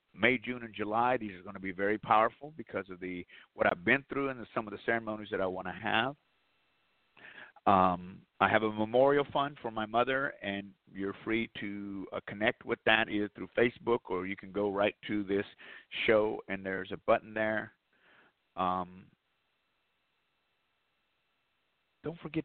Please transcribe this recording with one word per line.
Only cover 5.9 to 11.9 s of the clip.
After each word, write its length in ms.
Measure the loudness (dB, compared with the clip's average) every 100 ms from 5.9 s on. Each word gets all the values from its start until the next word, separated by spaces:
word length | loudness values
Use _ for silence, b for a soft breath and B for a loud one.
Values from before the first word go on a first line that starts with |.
| 2 0 -4 _ _ _ _ _ _ _ _ _ _ B B B B 4
Um, 520 | 6 6 4 -6 -16 -20 _
I 80 | 4
have 140 | 4
a 80 | 2
memorial 540 | 0 2 4 6 4 0
fund 260 | -2 -4 -6
for 100 | -8
my 140 | -6 -2
mother, 480 | 0 2 0 -2 -6
and 260 | -6 -6 -8 -18 _
you're 220 | -6 -6 -4
free 260 | -2 0 -2 -6
to, 440 | -8 -8 -8